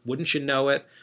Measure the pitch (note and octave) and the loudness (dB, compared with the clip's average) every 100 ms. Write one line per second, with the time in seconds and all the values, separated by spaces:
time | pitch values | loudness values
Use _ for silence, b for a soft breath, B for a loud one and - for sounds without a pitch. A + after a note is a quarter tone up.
0 | A#2 C3+ D#3+ D3+ C#3 C3+ C#3 C#3 - b | -6 -4 -2 -2 0 2 2 0 -4 b